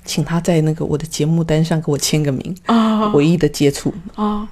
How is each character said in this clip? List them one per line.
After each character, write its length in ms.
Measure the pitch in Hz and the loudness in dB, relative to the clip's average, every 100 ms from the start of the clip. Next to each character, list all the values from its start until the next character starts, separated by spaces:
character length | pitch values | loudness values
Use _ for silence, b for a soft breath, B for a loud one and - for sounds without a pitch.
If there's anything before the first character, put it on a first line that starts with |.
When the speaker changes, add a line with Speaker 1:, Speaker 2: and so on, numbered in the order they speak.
Speaker 1:
请 180 | - - | -6 -4
她 160 | 147 165 | 0 0
在 220 | 165 165 | 2 2
那 140 | 156 | 2
个 100 | 156 | 0
我 140 | 156 147 | -2 -4
的 80 | 160 | -4
节 180 | - | -4
目 180 | 147 165 | 0 0
单 220 | 165 156 | 2 0
上 160 | 160 160 | 2 0
给 100 | 156 | -2
我 60 | 147 | -2
签 260 | - 156 | 0 0
个 80 | 143 | 0
名。 240 | 127 - 185 - | -4 -6 -8 0
Speaker 2:
哦。 440 | 226 220 214 214 | 2 4 2 2
Speaker 1:
唯 100 | 147 | 4
一 120 | 147 175 | 4 4
的 120 | 151 | 0
接 220 | - 143 | 2 0
触。 240 | 139 139 - - - | 2 -4 -6 -10 -4
Speaker 2:
哦， 300 | 208 208 - | -4 -4 -8